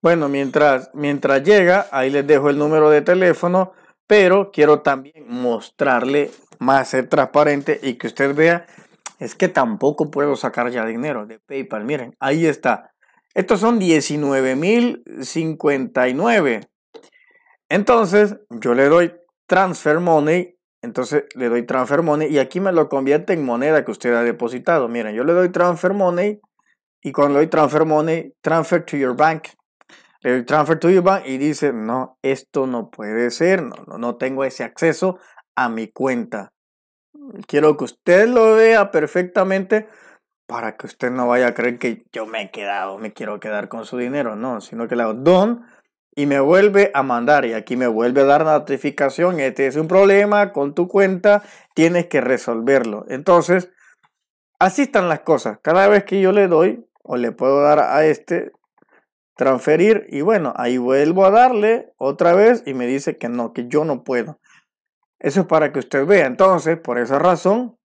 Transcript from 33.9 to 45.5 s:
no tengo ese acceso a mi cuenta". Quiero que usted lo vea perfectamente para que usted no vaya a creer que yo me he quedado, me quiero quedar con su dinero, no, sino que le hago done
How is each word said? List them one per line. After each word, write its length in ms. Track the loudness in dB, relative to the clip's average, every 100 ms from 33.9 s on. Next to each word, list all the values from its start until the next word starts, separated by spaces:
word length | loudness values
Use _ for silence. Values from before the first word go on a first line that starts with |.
| -10
no 180 | -10 -6
tengo 280 | -8 -6
ese 180 | -8 -8
acceso 560 | -14 -2 -2 0 -4 -6 _ -20 _ -4
a 120 | -4
mi 200 | -4 -10
cuenta". 640 | -6 -4 -4 -6 -10 -12 _ _ _ _ _ _ -20 -20 -20 -4
Quiero 280 | 2 4 2
que 80 |
usted 440 | -4 -8 2 4 4
lo 260 | 4 4
vea 380 | 6 6 4 2
perfectamente 960 | 0 -2 -4 -2 -2 0 -2 0 -2 -2 _ -20 _ _ _ _
para 300 | -10 -10 -12
que 100 | -20
usted 240 | -8 -6
no 160 | -2 0
vaya 220 | 2 0
a 60 |
creer 240 | 0 -4 -4
que 260 | -6 -8 _
yo 140 | -12 -10
me 160 | -10
he 80 | -12
quedado, 480 | -10 -8 -6 -6 -10
me 140 | -14
quiero 280 | -12 -12 -10
quedar 280 | -8 -8 -8
con 160 | -12
su 120 | -12 -8
dinero, 400 | -6 -6 -6 -8
no, 240 | -10 -10
sino 260 | -12 -12 -6
que 80 |
le 80 | -4
hago 120 | -4
done 460 | -2 2 4 2